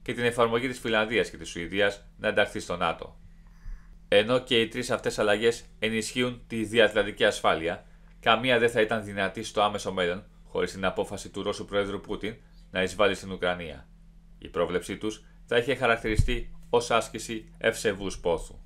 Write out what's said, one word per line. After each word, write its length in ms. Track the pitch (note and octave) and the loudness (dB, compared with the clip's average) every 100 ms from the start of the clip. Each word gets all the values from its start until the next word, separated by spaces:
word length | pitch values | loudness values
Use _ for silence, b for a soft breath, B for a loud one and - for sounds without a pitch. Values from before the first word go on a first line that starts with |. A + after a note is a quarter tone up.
και 120 | - | -6
την 100 | A#2 | -2
εφαρμογή 440 | A#2+ A#2 A#2 A#2 C3 | 0 2 2 2 -2
της 120 | A#2+ | -4
Φιλανδίας 500 | A#2+ A2 A2 A2+ F2 | 0 2 2 2 0
και 80 | - | -4
της 120 | D#2+ | -10
Σουηδίας 580 | E2+ E2 G2 G2+ - - - | -8 -4 2 2 0 -16 -4
να 100 | G#2+ | 0
ενταχθεί 320 | G2+ G2+ G#2+ | 2 0 -2
στο 160 | - F2 | -8 -2
νατο. 440 | F2 - - - b b b b b b b b - | -2 -2 -10 -16 b b b b b b b b 4
Ενώ 320 | G2+ G#2+ B2+ | 4 6 0
και 220 | - A#2 | 2 2
οι 60 | A2+ | 2
τρεις 240 | B2 A#2+ | -2 -2
αυτές 280 | A2 B2 A#2 | -2 -2 0
αλλαγές 460 | G#2+ G#2 A#2 A2+ - - | 2 4 2 2 -10 -6
ενισχύουν 600 | A2 A2 A2 B2+ B2 A#2+ - | -2 -2 -2 -2 -2 -4 -8
τη 160 | A2+ | -4
διατλαντική 640 | G#2 A#2 G#2+ G#2+ G2+ G2+ A2 | 2 6 6 4 0 2 2
ασφάλεια, 600 | - G#2+ E2 D#2+ F2+ b b b - | 4 2 2 0 -4 b b b -2
καμία 400 | A#2+ A2+ B2+ A#2+ | 2 2 4 2
δεν 100 | A#2 | 4
θα 120 | G#2+ | 2
ήταν 220 | A2 A2+ | 0 0
δυνατή 400 | G#2 G2+ F#2+ A2+ | -4 -4 -4 -4
στο 180 | G#2+ G#2+ | -6 0
άμεσο 300 | G#2 G2+ - | 0 0 -4
μέλλον 320 | F#2+ F2 F#2 - - | 0 0 -2 -10 -20
χωρίς 280 | - F2 F2+ | -8 -4 -4
την 140 | F#2+ F#2+ | -2 -2
απόφαση 440 | G2 F#2+ G2 - | -2 -4 -6 -10
του 140 | G2+ | -6
Ρώσου 220 | G2 G2 F2 | -4 -4 -2
Προέδρου 340 | G2+ G2 G2 | -2 -2 -6
Πούτιν 360 | - G2 G2+ B2 b b b | -8 -8 -8 -10 b b b
να 120 | F#2 | -2
εισβάλλει 320 | F#2 F#2 G2+ F#2+ | -2 2 2 2
στην 160 | G2 | -8
Ουκρανία. 560 | F#2 F2+ F2 E2+ C2+ - - - - - - | -4 -2 -2 -8 -14 -18 -20 -20 -20 -20 -20
Η 100 | - | -8
πρόβλεψή 500 | - E2 F2 E2+ F#2+ | -2 0 0 -4 -6
τους 260 | G#2+ G#2 b b - | -6 -8 b b 0
θα 120 | A#2+ | 0
είχε 180 | A#2+ A#2+ | 2 0
χαρακτηριστεί 800 | B2 A2+ A2+ G#2+ - A#2+ - - - | 2 2 2 2 2 0 -6 -14 0
ως 220 | A#2+ - | 0 2
άσκηση 600 | A#2 - A2+ - A2 - - | 0 0 -10 -8 -10 -10 -2
ευσεβούς 600 | A2+ - A2 G2 G2 - | 0 2 -2 -2 -6 -4
πόθου. 400 | F2 D#2+ - - | 0 0 -4 -16